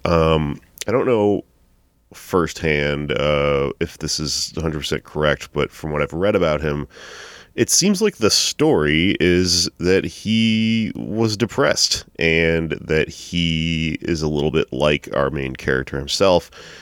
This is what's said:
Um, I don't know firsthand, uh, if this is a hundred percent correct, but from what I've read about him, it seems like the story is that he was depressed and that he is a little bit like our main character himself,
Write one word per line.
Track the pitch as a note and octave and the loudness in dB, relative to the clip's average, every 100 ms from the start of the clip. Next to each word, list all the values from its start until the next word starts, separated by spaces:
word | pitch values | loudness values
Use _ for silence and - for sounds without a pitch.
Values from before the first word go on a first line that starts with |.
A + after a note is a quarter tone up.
Um, | E2+ E2 D#2+ D#2+ D2 - _ - - | 2 4 4 4 0 -6 _ -12 -2
I | |
don't | A#2+ A2 | 0 2
know | A2+ G#2 G2+ - _ _ _ _ _ _ | 2 2 2 -4 _ _ _ _ _ _
firsthand, | - - F#2 D#2+ - E2 D2 D2 D2 D2 | -20 -2 0 0 0 0 2 0 -2 -2
uh, | B1 D2 D2 D2 C#2 C#2 - | -2 0 2 2 2 0 -4
if | E2+ - | -6 -6
this | D#2+ - | -6 -6
is | D2 - - - | -4 -4 -6 -4
a | |
hundred | E2 D2+ | -4 -4
percent | C#2+ D#2 | -4 -6
correct, | - D2+ D2+ C2+ - | -6 -2 0 0 -4
but | D2 C#2+ | -4 -4
from | - D#2+ | -4 -6
what | D2 | -4
I've | D2 | -4
read | D#2+ G2 | -2 0
about | G#2 E2 D2+ | 2 2 0
him, | D2+ D2 C#2 - - - - - - | -2 -4 -6 -12 -20 -20 -20 -20 -10
it | - A2+ | -4 0
seems | - F#3 F#3+ | 2 2 2
like | G#3+ - | 0 2
the | G3+ | 2
story | - - - D#3+ G#2+ D2+ D#2 F#2 - | 2 -2 0 2 4 2 2 2 2
is | F2+ F2+ F2+ F#2 G2 - | 4 4 2 0 -2 -2
that | F2 F#2+ | 2 2
he | E2 - G2+ A2+ A2+ A2 A2 A2+ A2 | 0 -6 -2 2 2 2 0 0 -2
was | - A1+ G#2+ A2+ G#2 | -6 -6 -2 0 0
depressed | A2+ - C#3+ - - - - - | -2 0 0 2 0 -2 -8 -2
and | E2 E2 E2 E2 E2 | 2 4 2 2 -2
that | - - D#2 - | -6 -2 0 0
he | - - F2 E2+ D#2+ E2 D#2+ D#2+ - | -6 -6 -2 0 0 0 -2 -2 -4
is | D#2+ E2 | -4 -2
a | D#2 | -2
little | D2+ D2 | 0 0
bit | D2+ - | 0 0
like | B1+ D2 D2+ - - | 0 2 0 -2 -2
our | C#2 | -2
main | C#2+ C2+ C2 | -2 -6 -6
character | - C2 C2+ C#2 | -2 -2 -2 -8
himself, | C#2+ - G2 F2 - - - - | -6 0 4 4 0 -16 -20 -20